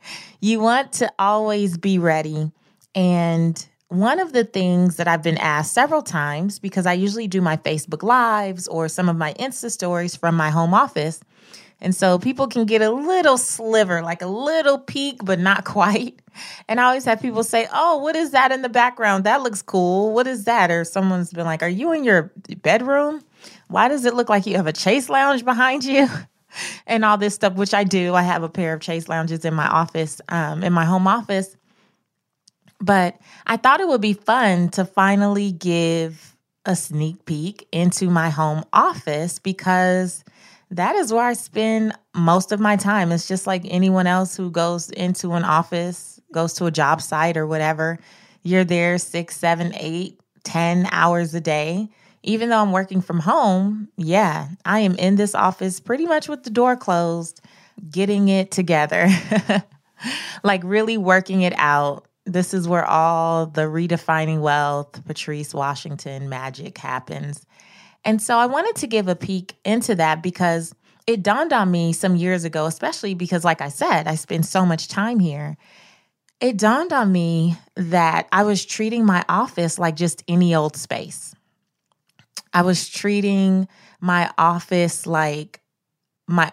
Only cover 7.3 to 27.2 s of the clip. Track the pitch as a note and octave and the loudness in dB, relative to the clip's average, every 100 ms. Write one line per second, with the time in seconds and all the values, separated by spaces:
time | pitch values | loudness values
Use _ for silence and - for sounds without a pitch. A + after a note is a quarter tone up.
7.3 | F#3 E3+ D#3 D3 D#3 E3 D#3 G#3 B3 A#3 | 0 0 0 -2 -6 -6 -6 2 2 2
8.3 | G#3+ G3 F3+ - E3 D#3+ F#3 F3+ E3 D3+ | 0 -2 -8 -6 -4 -4 0 0 0 -4
9.3 | - C4 - A#3 - F3+ F3 F3 - E3+ | -4 -8 -8 -10 -6 -4 -2 -4 -4 0
10.3 | E3 D#3 D#3+ E3+ G#3 C#4 D#3 D#3 - _ | 0 0 0 2 2 2 -2 -6 -8 _
11.3 | _ _ - - _ F#3 F#3 F#3+ F3+ B3+ | _ _ -20 -20 _ -4 2 2 2 0
12.3 | C4 C4 A#3+ A3 A3 A3 B3+ D#4 F#4 D#4+ | -2 -2 -2 0 2 2 0 0 2 4
13.3 | B3 - - A3+ A3 F#3+ E3+ E3+ E3+ F3+ | 4 0 -6 0 2 2 0 -4 -6 -6
14.3 | G#3+ D4 D#4+ C#4+ C#4 - C#4 C#4 B3 F#3+ | -4 -2 2 2 0 -4 -6 -6 -6 -2
15.3 | F3 F#3+ G3 - G3+ F#3 A3 A#3+ - _ | 0 2 2 0 0 2 2 -2 -12 _
16.3 | - - - - A#3 B3+ C4 B3 A3 B3+ | -20 -18 -18 -4 2 2 2 0 0 0
17.3 | A3 A3 A#3 A3 - E4+ D4 D4 D#4+ D4+ | -2 0 0 0 0 0 0 0 -2 2
18.3 | C4 C4 C4 B3+ A#3+ B3 A#3+ G#3+ F#3+ G3+ | 2 2 0 0 2 2 2 2 2 2
19.3 | C4 B3 G3+ - F#3 F3+ F#3 G#3+ A3+ B3+ | 2 0 -6 -2 0 2 2 2 0 0
20.3 | A#3+ G#3+ A#3 F3 E3+ D#3+ G3 F#3+ F3+ E3+ | -2 0 2 4 2 -2 0 0 0 -4
21.3 | E3+ E3 D#3+ E3+ F#3+ E4 D#4+ B3 F3+ D#3 | -4 -4 -2 -2 -2 -2 0 4 4 2
22.3 | - - F3+ D3+ A3+ B3+ C#4 D4 D4+ _ | -14 -16 -4 2 2 2 0 0 -6 _
23.3 | _ - - _ F#3+ B3 C#4+ A#3+ A#3+ A#3 | _ -20 -20 _ 2 2 2 0 0 2
24.3 | G3+ G3 F#3 D#3+ D#3 F#3 C4+ B3+ C4+ C#4 | 2 2 0 0 0 2 2 2 2 2
25.3 | C4 A#3+ A#3 C4 C#4 C4 C4+ C4+ - - | 2 0 2 2 0 2 4 4 0 -12
26.3 | _ _ - - - - A3+ G#3+ G#3 | _ _ -14 -12 -12 -2 2 2 2